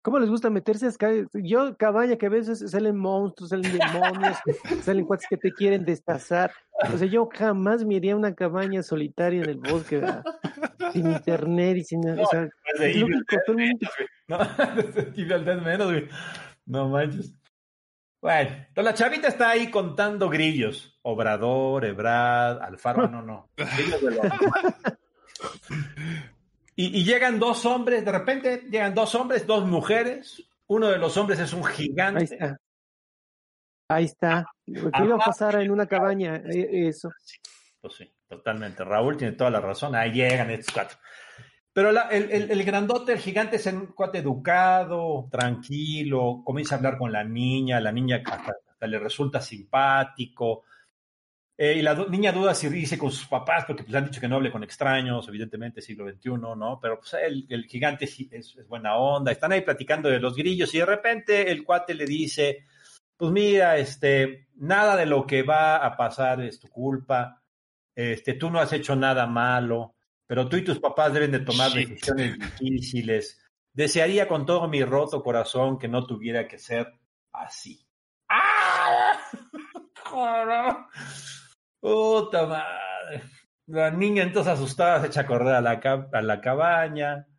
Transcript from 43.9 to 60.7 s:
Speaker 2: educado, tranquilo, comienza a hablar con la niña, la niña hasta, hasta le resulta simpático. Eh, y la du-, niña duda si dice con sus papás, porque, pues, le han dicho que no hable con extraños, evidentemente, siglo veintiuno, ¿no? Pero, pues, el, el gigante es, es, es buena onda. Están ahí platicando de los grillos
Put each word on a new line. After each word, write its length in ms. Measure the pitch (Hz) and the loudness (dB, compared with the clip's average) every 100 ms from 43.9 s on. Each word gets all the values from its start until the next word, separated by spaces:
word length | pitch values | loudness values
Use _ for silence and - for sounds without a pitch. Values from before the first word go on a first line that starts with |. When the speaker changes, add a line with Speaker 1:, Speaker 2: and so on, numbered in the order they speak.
| - 185 180 | -4 -4 -2
Speaker 2:
educado, 1080 | 143 131 175 180 185 185 175 170 165 143 127 | -2 -2 2 4 6 4 2 -2 -2 -4 -4
tranquilo, 1120 | - 123 120 - 143 151 151 147 131 123 123 | -2 0 -2 -6 -6 -4 -4 -2 0 0 -2
comienza 320 | - 135 151 135 | -6 -6 -2 0
a 20 | |
hablar 180 | 135 127 | 0 -2
con 140 | 120 | -4
la 120 | 107 | -2
niña, 560 | 107 117 127 131 131 120 | -4 -2 0 0 2 0
la 120 | 107 | 0
niña 300 | 117 127 120 123 | 0 0 0 -2
hasta, 300 | 98 - 98 _ | -8 -8 -10 _
hasta 200 | _ 110 | _ -6
le 120 | 107 | -4
resulta 400 | 107 - 139 127 | -6 -4 -2 -4
simpático. 1200 | - 104 98 131 139 135 131 - 120 - 117 110 _ _ _ _ _ _ _ _ _ - | -8 -16 -2 2 4 4 0 -6 -12 -4 -4 -4 _ _ _ _ _ _ _ _ _ -2
Eh, 200 | 151 160 | 0 2
y 40 | |
la 100 | 151 147 | 2 2
du-, 140 | 196 | 0
niña 220 | 185 202 | 2 2
duda 240 | 180 196 170 | 4 2 2
si 120 | 151 | -2
dice 280 | 139 127 170 | -4 -4 -2
con 140 | 139 | -4
sus 160 | - - | -4 -4
papás, 380 | 127 - 135 - | -4 0 -2 -2
porque, 180 | 107 | -10
pues, 80 | 104 | -4
le 60 | 131 | -4
han 60 | 143 | -4
dicho 140 | - | -6
que 80 | 120 | -2
no 100 | 135 | 0
hable 140 | 131 | -2
con 120 | 110 | -4
extraños, 640 | 104 - 135 131 127 120 120 | -12 -2 0 0 0 -4 -6
evidentemente, 540 | 104 110 107 117 113 | -10 -10 -10 -12 -14
siglo 240 | 110 104 98 | -16 -12 -12
veintiuno, 500 | 98 127 123 117 110 | -10 -6 -6 -6 -6
¿no? 240 | 110 - | -6 -4
Pero, 200 | 117 113 | -6 -6
pues, 140 | - | -6
el, 320 | 165 160 139 131 | -4 -2 -4 -6
el 160 | 117 113 | -8 -8
gigante 400 | 123 147 143 135 | -4 -4 -2 -10
es, 140 | - 131 | -10 -14
es, 240 | 117 - 131 | -14 -18 -20
es 100 | 107 | -14
buena 280 | 117 107 113 | -8 -2 2
onda. 340 | 135 143 135 | 2 2 0
Están 200 | 117 160 | 0 0
ahí 100 | 190 | 0
platicando 480 | 185 139 139 156 151 | 0 -4 -2 0 2
de 100 | 127 | 2
los 160 | 123 123 | 0 -2
grillos 380 | 165 180 160 | -2 0 0